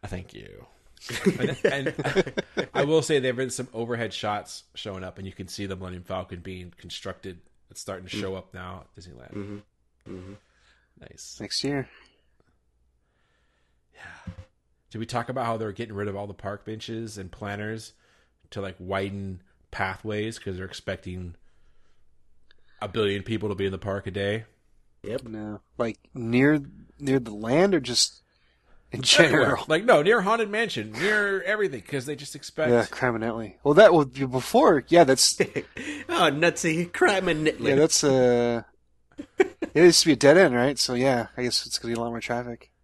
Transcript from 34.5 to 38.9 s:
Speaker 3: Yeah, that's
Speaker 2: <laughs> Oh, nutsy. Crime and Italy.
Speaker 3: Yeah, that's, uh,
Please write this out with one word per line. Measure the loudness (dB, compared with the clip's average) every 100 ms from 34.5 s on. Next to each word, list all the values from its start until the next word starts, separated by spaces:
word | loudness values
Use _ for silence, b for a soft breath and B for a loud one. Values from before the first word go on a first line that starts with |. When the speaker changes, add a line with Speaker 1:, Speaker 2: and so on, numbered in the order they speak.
| 4 6 4 6
Speaker 3:
Yeah, | 6 8
that's | 6 4 2
Speaker 2:
<laughs> | -2 -4 -10 -14 -12 -12 -6
Oh, | 2 2
nutsy. | 4 0 2 -2 -2 -4
Crime | 0 2 2 0
and | 2 0
Italy. | 0 0
Speaker 3:
Yeah, | 4
that's, | 4 4
uh, | 4 4 4 4 2 -2 -8 _ _